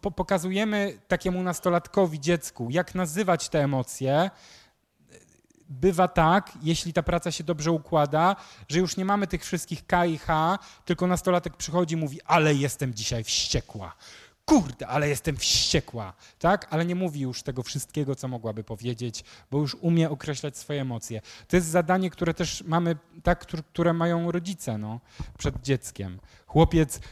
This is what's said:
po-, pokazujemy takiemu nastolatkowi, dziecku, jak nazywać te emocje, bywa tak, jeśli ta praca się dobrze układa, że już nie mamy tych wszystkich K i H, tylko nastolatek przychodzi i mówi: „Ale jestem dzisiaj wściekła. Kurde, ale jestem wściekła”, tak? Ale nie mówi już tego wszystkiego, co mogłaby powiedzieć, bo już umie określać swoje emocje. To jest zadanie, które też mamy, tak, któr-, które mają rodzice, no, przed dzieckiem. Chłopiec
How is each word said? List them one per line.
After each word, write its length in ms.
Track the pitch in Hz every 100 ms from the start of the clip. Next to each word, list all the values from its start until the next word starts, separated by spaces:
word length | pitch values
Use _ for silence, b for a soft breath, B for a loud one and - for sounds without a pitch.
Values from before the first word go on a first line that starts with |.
po-, 100 | 196
pokazujemy 880 | - 180 190 180 190 220 208 202 107 _
takiemu 360 | 180 185 180
nastolatkowi, 760 | 180 165 180 175 - 208 180 156
dziecku, 480 | 147 170 - - 120
jak 240 | 160 175 185
nazywać 540 | 170 165 185 165 -
te 140 | 156
emocje, 680 | 139 135 123 - 131 147 190 B B B B _ _ _ _ - _ _ _ _ -
bywa 380 | 131 180 170 180
tak, 440 | - 160 190 - -
jeśli 320 | 156 165 170
ta 100 | 165
praca 280 | 170 175 175
się 120 | -
dobrze 280 | 160 156 156
układa, 640 | 160 - 160 147 151 175 196 B B -
że 120 | 160
już 180 | 180 -
nie 80 | 190
mamy 220 | 202 196
tych 160 | 165
wszystkich 440 | - 180 - 151 -
K 180 | 180 175
i 120 | 156
H, 420 | - 156 160 196 B B -
tylko 220 | 170 180
nastolatek 500 | 175 190 175 170 -
przychodzi 360 | - 170 170
i 40 | 165
mówi: 220 | 151 135 -
„Ale 280 | 165 156
jestem 400 | 143 139 - 131
dzisiaj 300 | 110 107 117
wściekła. 720 | 110 - - 135 - 104 90 - B B B B -
Kurde, 420 | 294 139 120 131
ale 220 | 139 147
jestem 280 | 143 165 143
wściekła”, 760 | - - - 190 - 117 95 - b _
tak? 280 | 170 202 -
Ale 160 | 160 170
nie 100 | 180
mówi 240 | 180 147
już 240 | 131 120
tego 200 | - 127
wszystkiego, 520 | - 139 - 151 139 135
co 120 | 127
mogłaby 360 | 120 110 107
powiedzieć, 600 | 104 107 120 117 120 - B B B
bo 80 | 139
już 160 | 143 -
umie 340 | 170 170 160
określać 480 | 143 - 139 147 -
swoje 240 | - 143
emocje. 400 | 131 113 - 110 B B -
To 80 | 175
jest 120 | 160
zadanie, 420 | 175 165 185 185
które 240 | - 165
też 300 | 160 165 - 170
mamy, 280 | 170 170 156 - 165
tak, 160 | 175 175
któr-, 240 | - 160
które 300 | - - 170
mają 380 | 165 170 170 170
rodzice, 460 | 175 170 185 - 107
no, 220 | 107 117 B B B -
przed 240 | 113 -
dzieckiem. 580 | 135 131 - - 95 92 b b -
Chłopiec 540 | 156 165 165 147 - B